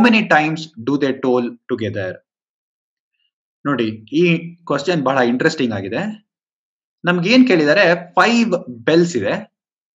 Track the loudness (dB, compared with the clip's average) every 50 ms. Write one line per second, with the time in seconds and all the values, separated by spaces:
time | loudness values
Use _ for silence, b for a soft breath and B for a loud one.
0 | 4 4 4 2 2 2 2 2 2 0 -4 -6 -8 -12 _ -12 -6 -4 -2 -2
1 | 0 -2 -4 -2 -2 0 0 0 0 -4 -8 -12 _ -8 -6 -6 -6 -6 -6 -6
2 | -8 -8 -10 -12 _ _ _ _ _ _ _ _ _ _ _ _ _ _ _ _
3 | _ _ _ _ _ _ _ _ _ _ _ _ -8 -6 -4 -4 -4 -4 -6 -10
4 | -14 -6 -2 0 2 2 2 0 -4 -10 -20 _ -8 -6 -6 -4 -2 -2 -2 -2
5 | 0 0 0 0 0 0 0 0 0 -2 -2 -2 -4 -4 -4 -4 -6 -6 -6 -6
6 | -6 -8 -10 -12 _ _ _ _ _ _ _ _ _ _ _ _ _ _ _ _
7 | -4 -2 -2 0 0 2 4 4 6 6 4 2 4 4 4 4 4 2 2 0
8 | -2 -6 0 2 2 2 4 2 0 0 -2 -4 -6 -8 -16 -8 -2 2 2 4
9 | 2 2 0 -4 -4 -4 -4 -6 -8 -14 _ _ _ _ _ _ _ _ _